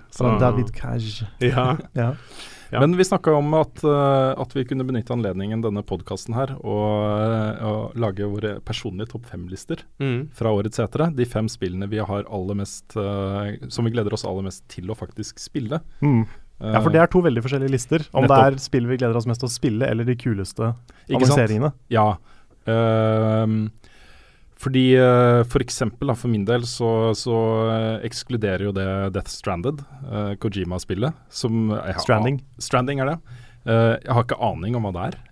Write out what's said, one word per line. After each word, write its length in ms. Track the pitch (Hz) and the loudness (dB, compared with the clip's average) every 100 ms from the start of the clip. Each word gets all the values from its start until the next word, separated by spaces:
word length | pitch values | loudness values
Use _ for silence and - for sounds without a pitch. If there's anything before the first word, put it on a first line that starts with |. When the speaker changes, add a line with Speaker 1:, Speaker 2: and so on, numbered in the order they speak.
| - | -8
Speaker 1:
Som 280 | - 123 107 | -2 2 4
David 320 | 123 117 107 | 4 2 -2
Cage. 500 | - 123 120 110 - 110 - | -4 -6 -6 -6 -8 -10 -2
Speaker 2:
Ja. 360 | 123 127 127 131 | 0 2 2 0
Speaker 1:
<laughs> 100 | - | -4
Ja. 200 | 131 120 127 - - - - - | -2 -2 -2 -10 -18 -18 -18 -4
Speaker 2:
Ja. 60 | - | 2
Speaker 3:
Men 160 | 143 180 | 4 4
vi 60 | |
snakket 320 | 185 185 160 147 | 2 2 4 2
om 160 | 147 | 4
at, 280 | 156 147 - | 2 0 0
eh, 580 | 151 143 139 135 131 135 | 0 2 4 4 2 0
at 120 | 120 | -4
vi 80 | 139 | -4
kunne 220 | 123 135 131 | -4 -4 -2
benytte 240 | 123 - | -4 -2
anledningen 500 | 120 104 92 101 113 | -2 -2 -2 -4 -2
denne 220 | 113 104 | -2 -4
podcasten 520 | - 90 - 101 - | -4 -8 -6 -10 -6
her 200 | 117 135 135 | -4 -4 -6
og, 560 | - 104 107 107 107 104 | -4 -2 0 0 0 0
eh, 440 | 107 110 107 110 110 | 0 0 -2 -4 -4
og 280 | 107 110 117 | -4 -6 -4
lage 240 | 110 95 104 | -4 -2 -4
våre 300 | 104 104 101 | -4 -4 -6
personlige 480 | - 110 110 92 110 | -8 -8 -8 -8 -10
topp 160 | 117 - | -12 -14
fem-lister 560 | 87 90 92 - 165 - - | -12 -12 -12 -10 -10 -12 -6
Speaker 2:
Mm. 300 | 139 120 151 | -4 -4 -6
Speaker 3:
fra 180 | - 113 | -4 0
årets 280 | 104 107 - | 0 0 -2
etere. 360 | 110 127 165 | -2 0 0
De 100 | 139 120 | 0 -2
fem 220 | 113 110 | -2 -4
spillene 400 | - 92 92 98 | -4 -6 -4 -4
vi 80 | 107 | -4
har 240 | 98 101 101 | -2 -4 -4
aller 240 | 104 92 | -6 -4
mest, 420 | 101 98 - - 110 | -4 -6 -10 -10 -6
eh, 600 | 98 101 98 101 104 104 123 | -2 -2 -2 -4 -6 -8 -8
som 160 | - | -2
vi 60 | 117 | 0
gleder 220 | 117 104 | 0 -2
oss 120 | 107 | -2
aller 180 | 98 95 | -4 -6
mest 240 | 95 - - | -6 -10 -16
til 160 | - 90 | -12 -10
å 100 | 110 | -10
faktisk 420 | 92 - 107 - | -10 -12 -12 -14
spille. 420 | - 151 113 160 - - | -10 -8 -6 -6 -8 -2
Speaker 1:
Mm. 260 | 143 120 110 - - - | 2 2 2 -6 -20 -10
Ja, 160 | 110 110 | -2 0
for 100 | 131 | 4
Speaker 3:
Eh, 20 | |
Speaker 1:
det 80 | 156 | 6
er 60 | 170 | 6
to 140 | 185 | 4
veldig 200 | 170 120 | 2 2
forskjellige 280 | 123 139 135 | 0 -2 0
lister. 360 | 135 - 160 151 | 0 0 -2 0
Om 80 | - 135 | 2 6
det 20 | |
Speaker 3:
Nettopp. 220 | 135 135 | 8 6
Speaker 1:
er 60 | 131 | 4
spill 280 | - 131 120 | 0 0 0
vi 100 | 127 | 0
gleder 180 | 120 117 | 2 2
oss 100 | 117 | 0
mest 140 | 117 | -2
til 80 | 127 | -4
å 20 | |
spille, 320 | - 131 107 131 | -2 0 0 0
eller 140 | 113 | 0
de 100 | 117 | 0
kuleste 640 | 123 123 101 92 - 113 117 - - - | 0 -2 -2 -4 -4 -2 -4 -10 -18 -2
Speaker 3:
Ikke 180 | 131 127 | 2 6
sant? 120 | 143 | 6
Speaker 1:
annonseringene. 320 | 110 107 147 - - | 4 2 0 -4 0
Speaker 3:
Ja. 300 | 117 107 98 - - - _ - | 2 4 2 -8 -20 -20 _ 0
Ehm, 1040 | 113 113 110 110 110 110 110 110 110 107 - - - - - - _ - - | 2 4 4 2 2 2 2 2 0 -2 -8 -20 -20 -20 -20 -20 _ -20 -8
fordi, 340 | 135 131 131 | 0 4 6
eh, 480 | 127 127 123 123 120 117 | 8 8 8 6 6 4
for 140 | 143 | 0
eksempel 460 | - - 113 - 139 | -2 -2 -4 -2 -4
da, 40 | |
for 140 | 117 120 | -2 0
min 160 | 110 | 0
del 160 | 98 120 120 | 0 0 -2
så, 420 | - 117 113 113 107 | -2 0 2 2 0
så, 200 | 123 113 113 113 113 | 0 0 2 2 0
eh, 340 | 113 110 113 117 | 0 -2 -2 -6
ekskluderer 600 | - - 120 104 92 101 | -8 -6 -2 0 0 -2
jo 40 | |
det 400 | 98 95 95 98 | -2 -2 -2 -2
Death 160 | 95 - | -4 -6
Stranded, 480 | - 104 87 120 147 139 - | -8 -6 -4 -4 -6 -10 -16
eh, 300 | 135 107 104 98 | -8 -6 -4 -4
Kojima-spillet, 760 | 113 98 90 90 - 95 131 - - | -4 -4 -4 -6 -6 -4 -4 -6 -12
som 400 | - 120 113 110 | -6 -2 0 0
jeg 240 | 107 - 117 | -2 -4 -4
har 60 | |
Speaker 1:
Stranding. 380 | - 110 117 139 - - | 0 2 2 -2 -8 -14
Speaker 3:
Stranding 420 | - 127 127 143 | -2 0 0 0
er 60 | 135 | -2
det. 40 | 165 - - - - 113 | -4 -8 -20 -20 -10 0
Eh, 300 | 113 113 113 | 4 4 2
jeg 80 | - | 0
har 120 | 117 | 0
ikke 160 | 120 - | 2 0
aning 360 | 110 80 95 123 | -2 -2 -4 -2
om 60 | |
hva 80 | 107 | -4
det 220 | 90 120 | -4 -6
er, 40 | - - | -8 -14